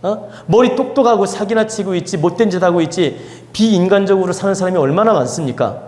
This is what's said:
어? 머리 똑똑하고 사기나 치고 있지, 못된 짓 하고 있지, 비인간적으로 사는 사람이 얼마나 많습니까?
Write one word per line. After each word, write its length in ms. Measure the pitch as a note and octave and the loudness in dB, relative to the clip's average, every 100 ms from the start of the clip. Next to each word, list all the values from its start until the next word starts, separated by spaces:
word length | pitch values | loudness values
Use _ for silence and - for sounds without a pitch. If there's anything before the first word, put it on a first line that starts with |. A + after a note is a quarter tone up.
어? 240 | F3+ G#3+ - - - | -4 -6 -10 -16 0
머리 300 | G3+ B3 B3+ | 4 4 0
똑똑하고 480 | C4 - B3 A3 | -2 2 2 2
사기나 420 | G3 - G#3 A3+ A3 | 0 -4 -2 0 -2
치고 280 | - G3 | -4 -4
있지, 240 | F3+ - F#3 | -4 -4 -2
못된 320 | E3+ F3 A3 | -2 2 0
짓 120 | F3+ | 2
하고 200 | F3+ F3 | 2 2
있지, 360 | D#3+ F#3 D#3 - - - - | -2 0 -2 -2 -16 -20 -14
비인간적으로 800 | - A3 G3 F#3 G3+ G3 F#3+ F3+ | 0 2 4 4 2 2 2 0
사는 200 | E3+ G3 | -2 -2
사람이 220 | F#3+ F#3 F3+ | -2 0 0
얼마나 380 | C3+ E3 A3+ | 2 2 2
많습니까? 680 | F#3+ B2 - C#3+ A#2 A2+ A2 | 2 0 -4 -6 -2 -4 -4